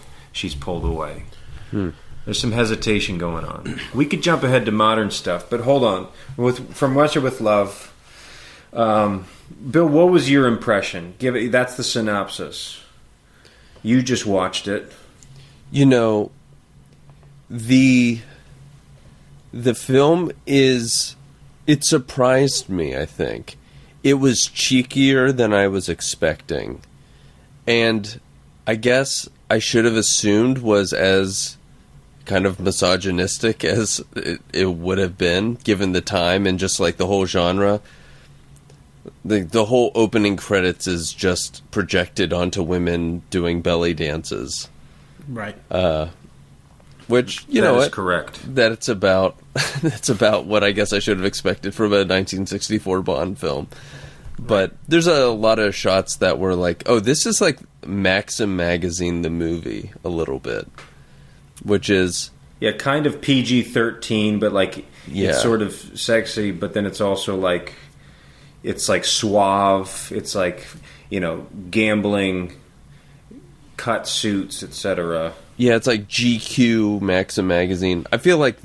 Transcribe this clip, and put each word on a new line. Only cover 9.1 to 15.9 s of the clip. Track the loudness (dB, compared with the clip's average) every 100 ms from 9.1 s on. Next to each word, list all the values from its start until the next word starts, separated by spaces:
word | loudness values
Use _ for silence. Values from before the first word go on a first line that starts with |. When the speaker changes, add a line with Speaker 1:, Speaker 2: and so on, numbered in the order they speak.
| -2 -8 -20 -20 -16 -2
Speaker 1:
Bill, | 2 4
what | 6 6
was | 6 4
your | 4 4
impression? | 2 0 0 -2 -8 -12 -6
Give | -2
it, | -2 0
that's | 0 0 -4
the |
synopsis. | -4 -2 -2 -2 -4 -8 -12 -12 -14 -16 -20 -20 -20 _ _ _ -20 -20 -20 -8
You | 0 2
just | 2 -2 0
watched | 0 0 -4 -6
it. | -6 -8 -20 -20 -20 -20 -20 -20 -20 -4
Speaker 2:
You | 4
know, | 6